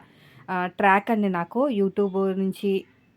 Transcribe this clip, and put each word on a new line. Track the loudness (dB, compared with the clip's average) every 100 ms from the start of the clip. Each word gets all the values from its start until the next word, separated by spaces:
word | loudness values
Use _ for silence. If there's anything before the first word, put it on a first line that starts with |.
| -4 -20 -20 -20 -8
ఆ, | -6 -6
ట్రాక్ | 2 4 4 2
అండి | 0 0
నాకు. | -2 -4 -2 -2
YouTube | 0 -2 0 -2 0 -2 -2
నుంచి | -4 -2 -2 -4 -6 _ _